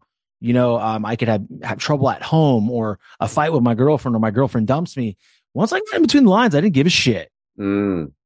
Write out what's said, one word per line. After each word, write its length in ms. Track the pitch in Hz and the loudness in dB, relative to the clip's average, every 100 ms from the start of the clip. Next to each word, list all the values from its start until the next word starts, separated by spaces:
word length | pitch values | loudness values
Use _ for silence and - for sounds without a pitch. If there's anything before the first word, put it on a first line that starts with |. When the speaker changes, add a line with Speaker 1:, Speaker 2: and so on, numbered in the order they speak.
| _ _ _ _ | _ _ _ _
Speaker 1:
you 120 | 117 | -2
know, 240 | 123 123 117 | 0 2 0
um, 280 | 110 110 104 | -2 -4 -4
I 100 | 117 | -4
could 140 | 117 | -2
have, 140 | 107 - - | -2 -4 -12
have 140 | - 104 | -10 -6
trouble 320 | - 147 131 | -2 0 0
at 120 | 98 | -2
home 480 | - 160 151 120 107 | -2 2 4 2 0
or 300 | 120 110 98 _ - | -2 -4 -6 _ -8
a 80 | 107 | -4
fight 260 | - 151 | -2 0
with 80 | 156 | 2
my 120 | 120 113 | 2 2
girlfriend 400 | 139 147 131 113 | 2 2 0 -2
or 40 | |
my 120 | 110 | 0
girlfriend 360 | 107 135 120 107 | 0 0 0 0
dumps 300 | 143 175 135 | -2 -4 -6
me. 180 | 113 - _ _ _ | -8 -8 _ _ _
Once 180 | - 226 | -4 -2
I 80 | 381 | -2
got 160 | 427 392 | -2 0
in 60 | |
between 240 | 294 285 233 | 2 4 6
the 40 | |
lines, 240 | 196 247 147 | 4 4 2
I 60 | |
didn't 120 | 202 | 2
give 140 | 135 165 | 2 2
a 20 | |
shit. 420 | - 127 95 78 _ _ - | 2 0 -2 -4 _ _ -6
Speaker 2:
Mm. 540 | 101 101 101 90 71 - | -2 0 0 -2 -6 -12